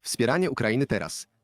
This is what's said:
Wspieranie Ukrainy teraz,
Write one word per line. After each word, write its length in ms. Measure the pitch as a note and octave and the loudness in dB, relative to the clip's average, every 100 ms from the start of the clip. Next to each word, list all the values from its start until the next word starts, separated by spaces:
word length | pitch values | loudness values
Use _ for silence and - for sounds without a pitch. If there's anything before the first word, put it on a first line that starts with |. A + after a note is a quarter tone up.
Wspieranie 480 | - - A#2 D#3+ F#3 | -8 0 2 2 0
Ukrainy 360 | C3 A2 A2+ C#3 | 0 0 2 0
teraz, 400 | G2+ D#2+ - - _ | -2 -4 -10 -14 _